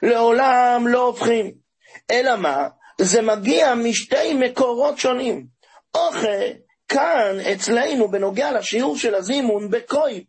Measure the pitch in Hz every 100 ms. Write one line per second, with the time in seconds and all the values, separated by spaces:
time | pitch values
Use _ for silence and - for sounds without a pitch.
0 | - 233 233 240 269 247 247 240 240 247
1 | 247 240 226 233 202 - _ _ _ -
2 | - 233 262 220 160 139 - - - -
3 | 185 233 220 208 202 330 302 240 233 220
4 | - 285 330 277 254 254 254 240 294 -
5 | 254 247 254 143 127 _ _ - _ 320
6 | 339 - 220 202 196 - _ _ - 277
7 | 320 294 202 196 185 196 - 233 285 269
8 | 208 196 196 196 - 240 - 226 277 254
9 | 233 196 185 277 240 208 208 226 - 277
10 | 302 196